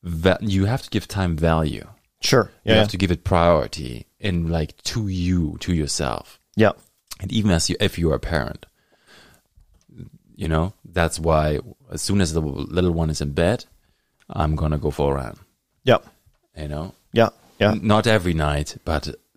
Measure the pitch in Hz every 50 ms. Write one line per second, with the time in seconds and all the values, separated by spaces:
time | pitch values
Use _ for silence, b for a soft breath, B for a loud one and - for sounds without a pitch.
0 | - 87 85 80 82 92 92 - 101 113 95 95 95 101 120 135 - - - 104
1 | - - - 101 95 90 85 76 80 82 80 80 80 76 62 52 50 - - _
2 | _ _ _ _ - - - 131 107 - - _ _ - 110 110 107 107 - 90
3 | 95 90 87 82 _ - 98 87 85 85 87 78 62 55 - - 73 62 60 57
4 | - _ _ _ - 104 87 85 85 82 85 82 78 76 - _ _ - - 123
5 | 107 101 92 92 87 90 92 90 82 76 76 - - - 90 82 76 71 - -
6 | 78 67 55 50 - - - _ _ _ _ - 110 104 - - _ _ _ _
7 | _ _ - - - 92 - 117 101 107 90 80 - - 87 - 104 98 - -
8 | 85 80 73 64 - - 85 78 60 - - - - _ _ b b b b b
9 | b b b b b b b b b _ _ _ - _ _ _ _ _ - -
10 | - - - - _ _ _ - - 80 80 80 82 95 - _ _ - 87 90
11 | 85 82 - - 80 82 80 78 76 76 76 69 - - - _ _ _ - 80
12 | - - 98 101 95 82 78 82 78 76 69 - 69 - - 87 90 90 85 82
13 | 82 78 76 - 76 71 71 73 85 85 110 - - _ _ _ _ _ _ _
14 | _ _ _ _ _ _ - - 78 78 78 73 78 78 78 76 71 78 71 -
15 | 73 71 69 69 67 55 50 - - _ _ _ _ _ _ _ _ 127 120 -
16 | - - _ _ _ _ _ _ _ _ _ - 76 73 73 73 90 95 - _
17 | _ _ - 113 113 107 - _ _ _ _ _ 104 104 110 104 - 107 104 107
18 | 110 117 110 110 85 90 85 80 76 73 73 73 76 - - - _ - 80 73
19 | - 73 - - _ _ _